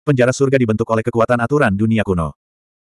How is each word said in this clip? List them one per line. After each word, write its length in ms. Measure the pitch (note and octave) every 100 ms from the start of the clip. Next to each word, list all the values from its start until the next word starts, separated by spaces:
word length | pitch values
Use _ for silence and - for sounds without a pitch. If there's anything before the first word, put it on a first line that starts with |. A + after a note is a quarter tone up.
"Penjara 320 | - C3+ B2
surga 240 | B2+ C3+ C3
dibentuk 320 | A#2 A2 A2+
oleh 160 | A2+
kekuatan 320 | A2 A#2 A2+ A#2+
aturan 320 | A#2 D3 C3 G2
dunia 240 | A2 A2
kuno." 320 | G2 F2+ D#2 - _ _ _ _